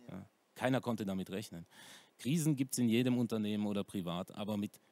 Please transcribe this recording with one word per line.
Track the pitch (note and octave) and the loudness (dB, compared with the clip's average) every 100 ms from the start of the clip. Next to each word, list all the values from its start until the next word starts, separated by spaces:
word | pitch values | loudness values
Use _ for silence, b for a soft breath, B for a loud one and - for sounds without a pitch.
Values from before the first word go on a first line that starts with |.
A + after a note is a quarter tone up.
| - | -16
ja? | F#2+ G2+ _ _ | -14 -14 _ _
Keiner | - B2+ C3 | -2 0 2
konnte | A#2+ G#2+ G2+ | 0 -2 -2
damit | F#2+ F2+ | -2 -2
rechnen. | G2 G#2+ E2+ E2+ B B B B - | -6 -6 -10 -14 B B B B -8
Krisen | A#2+ E3 D#3 C3+ | 0 2 4 2
gibt's | C3 - | 0 2
in | A#2+ | 4
jedem | A2+ B2+ B2 | 6 4 4
Unternehmen | A2+ A2+ G#2 G#2 G#2 | 2 0 0 0 0
oder | G2+ | -2
privat, | F#2+ G#2 F2 F2 F#2+ | -2 -4 -4 -4 -6
aber | - G#2 G#2 | -6 -4 -2
mit, | G#2 - b | -4 -8 b